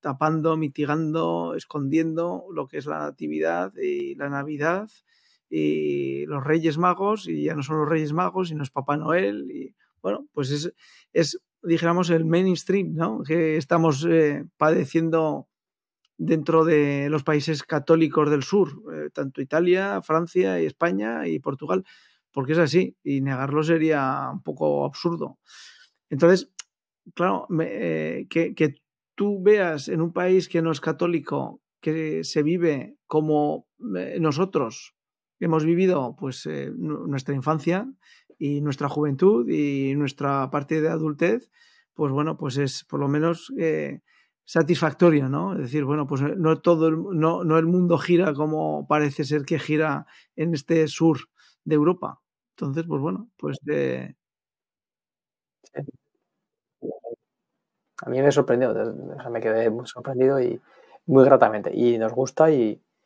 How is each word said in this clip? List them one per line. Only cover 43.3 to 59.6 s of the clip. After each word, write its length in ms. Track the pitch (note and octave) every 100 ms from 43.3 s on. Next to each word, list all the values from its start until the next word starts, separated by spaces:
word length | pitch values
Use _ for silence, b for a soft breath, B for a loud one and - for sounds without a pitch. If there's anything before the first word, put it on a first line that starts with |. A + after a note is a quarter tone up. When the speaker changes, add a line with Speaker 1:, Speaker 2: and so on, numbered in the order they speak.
| E3+ - C4+
Speaker 1:
eh, 420 | D#3+ D#3 C#3+ C#3 _ _ _ _ -
satisfactorio, 800 | E3 D#3 E3+ D#3+ C#3 F3 D3+ C3
¿no? 260 | C#3+ F#3
Es 40 | F#3
decir, 260 | A#2+ C#3+
bueno, 220 | C3+ D3+ C#3
pues 160 | C#3
no 380 | C#3+ F#3+ D#3 D#3
todo 260 | F3 E3 D#3+
el, 80 | D#3+ F#3+ F3
no, 240 | D#3+ F3+
no 160 | D#3 D#3+
el 80 | E3
mundo 320 | F3+ F3 E3+
gira 340 | - E3+ F3
como 540 | C#3+ D#3 D#3 D#3 D3+ C#3+
parece 380 | D3+ D3 C#3+
ser 200 | C#3+ D3
que 140 | C#3 D#3
gira 480 | - D3+ D#3 C#3+ - b b -
en 180 | E3
este 320 | D3+ - E3 D#3
sur 320 | - E3 C#3 - _ b b
de 100 | -
Europa. 460 | D3+ D3+ F3+ - - _ _ _ -
Entonces, 280 | C#3+ C#3+ E3
pues 160 | D3
bueno, 260 | D3+ F#3+ G#3+ _
pues, 220 | D3+ C#3 C#3
eh, 460 | D3 C3+ B2+ - - _ _ _ _ _ _ _ _ _ _ _ _ _ _
Speaker 2:
Sí. 200 | _ - D3 - _ _ _ _ _ _ _ _ - - - - _ _ _ _ _ _ _ -
A 60 | B2
mí 100 | B2+
me 100 | C#3+
sorprendió, 400 | C#3+ C3+ A#2+ B2+
o 40 | A2 A2+ - - -
sea, 100 | B2
me 100 | A#2
quedé 300 | A2 A2